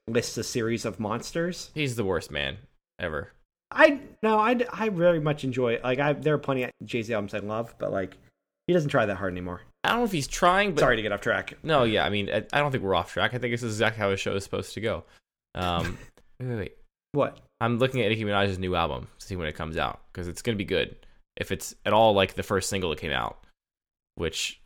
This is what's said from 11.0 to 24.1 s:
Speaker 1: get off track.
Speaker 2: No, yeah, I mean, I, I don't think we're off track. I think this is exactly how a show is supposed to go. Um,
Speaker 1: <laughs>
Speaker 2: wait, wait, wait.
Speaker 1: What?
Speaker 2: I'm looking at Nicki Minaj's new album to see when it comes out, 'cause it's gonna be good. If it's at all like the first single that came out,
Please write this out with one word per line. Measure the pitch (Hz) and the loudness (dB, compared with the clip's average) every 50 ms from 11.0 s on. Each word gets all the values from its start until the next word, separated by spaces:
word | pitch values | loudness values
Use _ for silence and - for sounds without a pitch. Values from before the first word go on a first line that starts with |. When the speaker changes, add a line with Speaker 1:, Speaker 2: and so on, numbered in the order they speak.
| 104 | 2
Speaker 1:
get | 107 104 | 0 -2
off | 101 | -2
track. | - 120 104 95 98 - - - - | 0 0 0 0 -2 -6 -10 -8 -2
Speaker 2:
No, | 147 160 139 120 | 2 4 4 4
yeah, | 113 110 92 73 | 4 4 4 4
I | 82 | 2
mean, | 104 104 98 - | 2 0 0 0
I, | - 110 - - - | 0 -2 -2 0 0
I | 143 | 2
don't | 147 147 | 2 2
think | 131 107 95 | 0 0 0
we're | 95 92 | 2 2
off | 85 87 - - | 2 0 -2 -2
track. | - 98 110 123 | 0 0 0 0
I | 123 | -2
think | 123 120 120 | -2 -2 -2
this | 113 123 | -2 -2
is | 113 107 | -2 0
exactly | 104 113 110 107 107 | 2 2 2 2 2
how | 104 98 | 0 0
a | 98 | 0
show | 95 - 101 98 | 0 -2 -2 -4
is | 98 - | -4 -4
supposed | - - 101 95 - - | -4 -6 -6 -6 -6 -8
to | 95 | -6
go. | 107 110 92 80 - _ - _ _ _ _ _ _ _ - | -4 -4 -4 -4 -6 _ -20 _ _ _ _ _ _ _ -8
Um, | - 92 90 87 85 82 87 - - - - - _ | -4 -2 -2 0 0 -2 -2 -4 -8 -12 -20 -20 _
Speaker 1:
<laughs> | - - - - | -20 -20 -16 -10
Speaker 2:
wait, | 123 127 | -8 -6
wait, | 120 | -6
wait. | 107 90 - - - - _ _ _ _ _ - | -6 -6 -8 -12 -16 -20 _ _ _ _ _ -2
Speaker 1:
What? | 143 127 - - - - _ _ - | 0 0 0 -2 -8 -18 _ _ -2
Speaker 2:
I'm | 117 117 120 113 | 0 0 2 2
looking | 131 131 135 127 110 | 2 2 2 2 2
at | 101 | 2
Nicki | 110 110 110 | 2 0 0
Minaj's | 104 101 98 101 98 92 90 | 0 2 2 2 2 0 -2
new | 92 90 90 | -2 0 0
album | 85 85 76 67 62 - - - - | 2 0 0 -2 -4 -8 -12 -16 -16
to | - | -12
see | - 98 | -10 -8
when | 90 82 76 | -6 -6 -6
it | 78 | -6
comes | - 82 78 80 | -6 -6 -6 -2
out, | 82 73 57 - - - - - | -2 -2 -2 -4 -6 -14 -16 -12
'cause | 95 87 87 | -10 -10 -8
it's | 85 - - | -10 -6 -4
gonna | 120 113 | -2 -2
be | 101 98 | -2 -2
good. | - 92 80 60 - - - - - - - _ _ _ | 0 0 0 0 -2 -4 -12 -20 -20 -20 -20 _ _ _
If | - - - | -8 -6 -6
it's | 98 - - - - - - | -6 -6 -6 -10 -12 -6 -2
at | - 107 | 2 4
all | 110 113 110 101 | 6 6 6 6
like | 98 95 92 - | 6 4 2 0
the | - 92 | -4 -4
first | - 104 95 - - | -2 0 0 0 0
single | 104 95 90 82 | -2 -2 -2 -2
that | 76 - | -4 -4
came | - 78 | -4 -2
out, | 69 62 58 55 - - - - _ _ _ _ _ _ _ _ _ _ _ _ | -2 -2 -2 -4 -6 -10 -18 -20 _ _ _ _ _ _ _ _ _ _ _ _